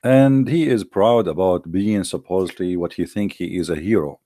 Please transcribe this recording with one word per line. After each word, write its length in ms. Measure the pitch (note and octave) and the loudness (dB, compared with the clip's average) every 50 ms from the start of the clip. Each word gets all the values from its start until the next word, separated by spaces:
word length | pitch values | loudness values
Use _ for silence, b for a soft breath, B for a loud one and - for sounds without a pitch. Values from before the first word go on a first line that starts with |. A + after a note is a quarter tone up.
And 460 | - B2+ C3 C3+ C3+ C#3 C3+ C3+ C3 G#2+ | 2 4 4 6 6 6 4 2 2 2
he 180 | C#3+ E3+ D#3+ | 0 0 2
is 160 | C#3+ B2+ G#2+ | 2 0 0
proud 460 | G2 - _ G2+ G2 A2+ A#2+ A#2 A2 F2 | -2 -4 _ 2 4 4 4 4 2 0
about 420 | D2+ D#2+ F#2 F#2 F2+ E2+ - E2 | -2 0 0 0 0 0 -4 -4
being 320 | E2 F#2+ G2+ G#2+ G#2+ G2+ | -4 -2 0 0 0 -2
supposedly 720 | F2 - - E2 - _ F2+ F#2+ F#2 E2+ - - F#2 F2+ F2+ | -2 -4 -8 -10 -8 _ -2 -2 -2 -4 -6 -6 -6 -4 -4
what 180 | F2 F2 E2 - | -4 -4 -6 -4
he 120 | - F2 | -6 -8
think 280 | E2 - G#2 G#2 F#2+ - | -6 -4 -6 -6 -6 -6
he 220 | - F2 F2 F2+ | -8 -10 -6 -6
is 140 | F#2 E2+ D#2 | -6 -4 -4
a 60 | E2+ | -6
hero. 420 | D2+ D#2+ G2 A2 G2 D2+ C#2+ C#2 _ _ | -6 -2 -2 0 0 -2 -4 -10 _ _